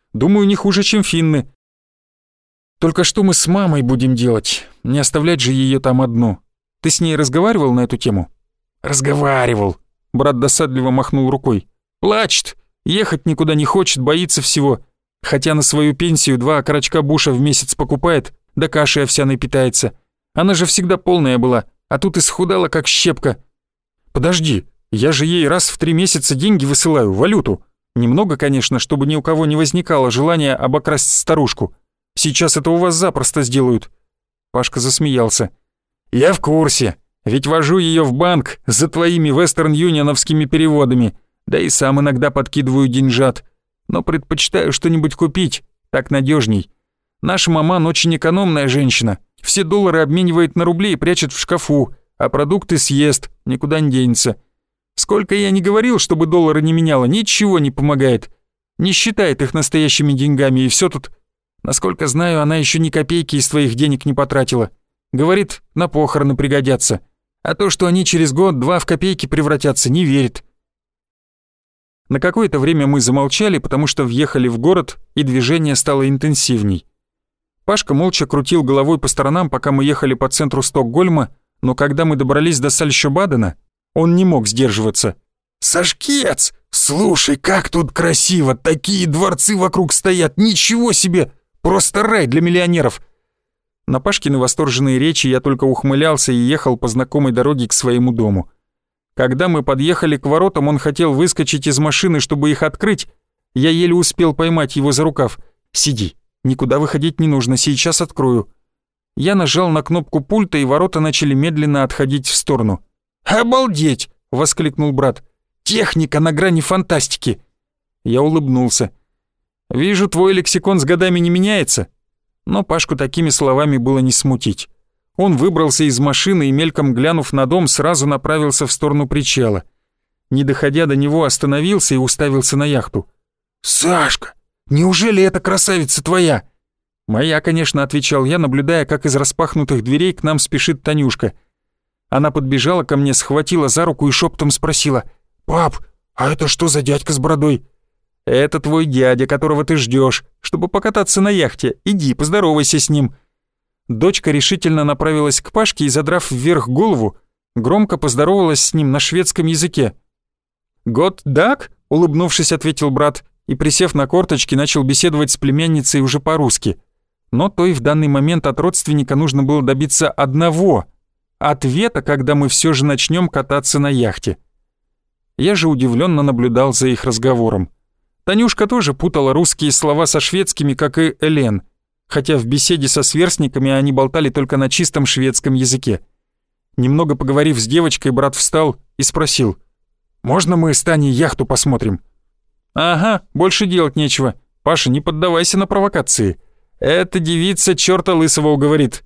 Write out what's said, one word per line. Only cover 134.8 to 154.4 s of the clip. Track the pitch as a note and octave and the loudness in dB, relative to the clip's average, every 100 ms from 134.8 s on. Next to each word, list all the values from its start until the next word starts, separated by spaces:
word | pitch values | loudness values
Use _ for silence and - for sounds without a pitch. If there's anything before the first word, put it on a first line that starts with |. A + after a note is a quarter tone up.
| F3+ F3+ A3+ G3 | 2 2 2 2
эта | F#3+ F#3 | 2 0
красавица | F#3 F#3+ - F#3 C#3 - | -2 -2 0 -2 -2 -4
твоя?» | E3 F3+ E3+ A#2 - _ _ _ _ _ - | 0 2 2 0 -4 _ _ _ _ _ -6
«Моя, | G#2+ D#3+ D#3 | -2 0 -2
конечно», | E3 E3 E3 C#3+ | 0 0 0 -2
отвечал | C3+ D3 C3+ C#3+ C3 | -2 -2 -2 0 0
я, | D#3+ | 0
наблюдая, | C#3+ C3+ C#3 E3 C#3 | 0 0 0 0 0
как | D3+ D3 | -2 0
из | C3+ | 0
распахнутых | C#3 - D#3+ D#3 C#3 G#2+ | -2 -2 -2 -2 -2 -2
дверей | A2+ D3 F3+ | 0 0 0
к | F3 | -2
нам | D3+ D3 | -2 -2
спешит | - C#3+ D#3 D3 | -2 -2 -2 -4
Танюшка. | - D3+ C3 - B2 - _ _ _ _ _ _ - | -2 0 0 -2 -6 -6 _ _ _ _ _ _ -4
Она | C3 D3+ | 0 0
подбежала | C#3 C3 C3+ C#3+ F3+ | -2 -2 0 0 0
ко | C#3+ C#3 | 0 0
мне, | C#3 B2 | 0 0
схватила | - C#3+ D3 E3+ C#3 | -2 -2 0 0 0
за | D#3+ E3+ | 0 -2
руку | D3 C#3+ | 0 -2
и | |
шёпотом | B2+ E3+ - D3 | 0 -2 -2 -2
спросила: | - C3 - D3 B2+ - - _ _ - | -2 -2 -2 0 -2 -4 -16 _ _ -4
«Пап, | E3 D#3+ - - _ _ | 0 0 -4 -14 _ _
а | - C3+ | -4 -4
это | D3+ D3+ | -2 -2
что | - E3+ | 0 0
за | D3 | 0
дядька | C3+ C#3+ - | 0 -2 -2
с | C#3 | -2
бородой?» | D3+ D#3 D3+ C3 - _ _ _ _ _ - | 0 0 2 0 -4 _ _ _ _ _ -2
«Это | B2 D3 D#3 | 2 2 0
твой | D3 D#3+ D3+ | 0 0 2
дядя, | B2+ B2+ B2 C3 | 2 2 2 0
которого | C#3 D#3 D3 | 0 0 0
ты | D3+ D#3 | 0 0
ждёшь, | A#2 C3 C3 - - _ | 0 2 2 0 -8 _
чтобы | - D#3+ F3 | -8 -4 -4
покататься | G3 A3 G#3 F#3 G3 | -2 -2 -2 0 0
на | G3+ | 2
яхте. | G3 C#3 - B2+ - F#3+ | 2 0 -2 -4 -4 -2
Иди, | G3+ C#3 B2 | 0 0 -2
поздоровайся | D3+ G#3 F3 D3+ C#3 D3+ | 0 0 2 2 2 0
с | - | 0
ним». | D3 C3 - _ _ _ _ _ _ - | 0 0 -4 _ _ _ _ _ _ -10
Дочка | A2 F3+ F#3+ D#3+ | 0 0 0 -2
решительно | D3 | 0